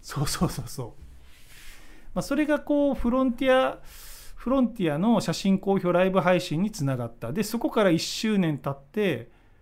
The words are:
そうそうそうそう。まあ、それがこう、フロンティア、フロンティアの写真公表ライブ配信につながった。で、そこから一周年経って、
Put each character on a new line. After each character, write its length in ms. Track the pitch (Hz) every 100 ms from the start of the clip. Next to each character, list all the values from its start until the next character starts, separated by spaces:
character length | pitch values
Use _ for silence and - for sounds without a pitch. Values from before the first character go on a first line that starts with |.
そ 220 | - -
う 40 | 147
そ 180 | - 175
う 40 |
そ 140 | -
う 20 | -
そ 160 | -
う。 40 | 117 - - - - - - - - - - - -
ま 60 | 180
あ、 20 |
そ 140 | - 277
れ 100 | 294
が 140 | 294
こ 340 | 285 294 285
う、 20 | 262
フ 160 | 240
ロ 120 | 254
ン 100 | 262
テ 120 | 233 269
ィ 100 | 254
ア、 240 | 262 - - - - - - -
フ 140 | -
ロ 120 | 269
ン 120 | 247
テ 120 | - 165
ィ 80 |
ア 40 | 147
の 220 | 214 220
写 140 | -
真 260 | 160 190 190
公 140 | 196
表 180 | 196 175
ラ 140 | 175 190
イ 40 |
ブ 120 | 185
配 180 | 170 180
信 220 | 180 151
に 100 | 208
つ 140 | - 139
な 100 | 127
が 100 | 117
っ 80 |
た。 200 | - 113
で、 100 | 156
そ 160 | 208 233
こ 100 | 294
か 140 | -
ら 60 | 196
一 100 | 165
周 380 | - - 220 208
年 200 | 170 147
経 140 | -
っ 80 | 135
て、 500 | - - 208 123 117 - _ _